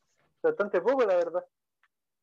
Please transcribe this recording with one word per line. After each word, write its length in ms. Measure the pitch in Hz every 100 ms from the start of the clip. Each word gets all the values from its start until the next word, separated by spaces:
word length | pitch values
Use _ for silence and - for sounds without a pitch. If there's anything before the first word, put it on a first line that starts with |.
| _ _ _ _
Bastante 400 | 160 151 202 190
poco, 240 | 185 269 214
la 100 | 180
verdad. 300 | 170 170 - _ _ _ _ _ _ _